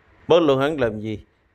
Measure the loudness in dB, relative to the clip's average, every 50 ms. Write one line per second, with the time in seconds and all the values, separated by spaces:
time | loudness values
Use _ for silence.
0 | _ _ _ _ _ 2 2 4 4 2 2 2 0 -2 -2 -2 -4 -4 -4 -6
1 | -10 -10 -10 -12 -14 _ _ _ _ _ _